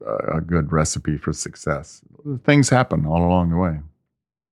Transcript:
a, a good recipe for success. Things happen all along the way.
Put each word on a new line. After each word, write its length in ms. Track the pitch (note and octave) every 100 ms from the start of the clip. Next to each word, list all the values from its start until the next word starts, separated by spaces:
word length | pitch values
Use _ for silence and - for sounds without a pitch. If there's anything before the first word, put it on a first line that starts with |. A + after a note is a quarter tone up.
| G#1+
a, 320 | G#1 - D#2+
a 40 |
good 300 | E2 E2+ D2
recipe 440 | D#2 D#2 - - D2
for 140 | -
success. 680 | D2+ - - - D2 E2 - _ - D3 C3
Things 260 | - D3 C3+
happen 360 | B2+ B2+ E2 D2+
all 200 | E2 F2
along 240 | F2+ E2+
the 60 | E2+
way. 220 | F2+ D#2 D2 _ _ _ _ _ _